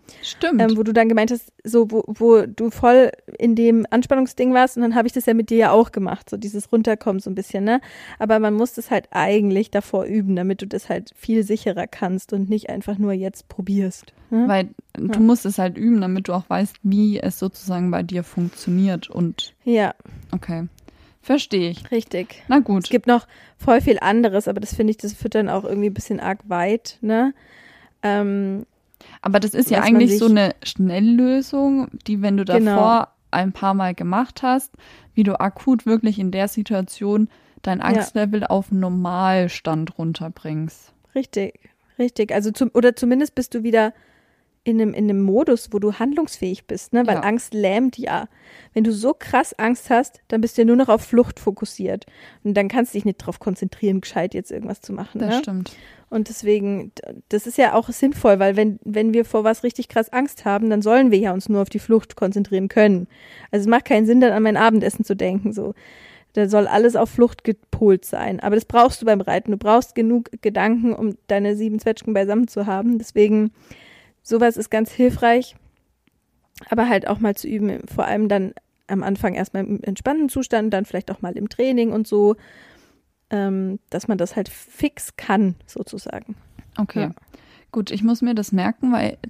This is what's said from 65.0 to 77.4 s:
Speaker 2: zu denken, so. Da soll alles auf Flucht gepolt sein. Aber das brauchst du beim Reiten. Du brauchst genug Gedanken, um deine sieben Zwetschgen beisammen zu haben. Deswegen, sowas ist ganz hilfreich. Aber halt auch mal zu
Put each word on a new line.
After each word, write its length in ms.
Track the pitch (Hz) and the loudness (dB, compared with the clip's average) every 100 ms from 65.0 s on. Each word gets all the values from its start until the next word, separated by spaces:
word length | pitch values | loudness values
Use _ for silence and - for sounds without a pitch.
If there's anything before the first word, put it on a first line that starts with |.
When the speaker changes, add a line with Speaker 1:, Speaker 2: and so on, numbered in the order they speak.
Speaker 2:
zu 100 | - | -4
denken, 380 | 196 185 190 202 | -2 -2 -2 -4
so. 220 | 214 196 - - - - - _ | -6 -8 -10 -20 -20 -20 -20 _
Da 160 | - 196 | -2 2
soll 180 | 208 202 | 2 4
alles 280 | 214 233 233 | 4 4 4
auf 140 | 226 | 0
Flucht 340 | - 240 - | 2 2 2
gepolt 600 | - 208 _ - 214 190 - | -6 -6 _ 2 4 4 0
sein. 340 | - - 190 | -8 -6 -6
Aber 140 | 202 | -2
das 100 | 214 | -2
brauchst 380 | - 240 254 - | 2 4 4 4
du 20 | 226 | 0
beim 140 | 208 | 0
Reiten. 300 | 185 180 - | 0 -2 -2
Du 60 | 202 | -2
brauchst 360 | 214 233 - | 2 2 2
genug 360 | - 226 240 - - | -2 0 0 -2 -6
Gedanken, 540 | 208 202 208 233 233 | -4 0 0 0 0
um 220 | - 214 - - | -2 -4 -6 -4
deine 280 | 202 202 | -2 0
sieben 240 | 208 220 214 | -2 -4 -2
Zwetschgen 360 | 226 220 - | -4 -4 -4
beisammen 340 | 202 196 214 240 | -2 0 0 -2
zu 180 | 214 202 | -2 -4
haben. 320 | 190 233 233 | -2 -2 -2
Deswegen, 540 | 226 208 208 214 214 - _ - - - _ _ | -2 2 4 4 0 -4 _ -20 -20 -20 _ _
sowas 320 | - 226 233 226 | -4 2 2 0
ist 120 | - | -4
ganz 220 | 220 226 | -2 -2
hilfreich. 640 | - 247 - 233 240 247 - _ _ _ _ _ _ _ _ _ - - | 2 0 2 2 2 0 -14 _ _ _ _ _ _ _ _ _ -20 -4
Aber 180 | 226 240 | -2 0
halt 180 | 196 - | 0 0
auch 140 | 208 | -2
mal 160 | 214 | -2
zu 100 | - | -2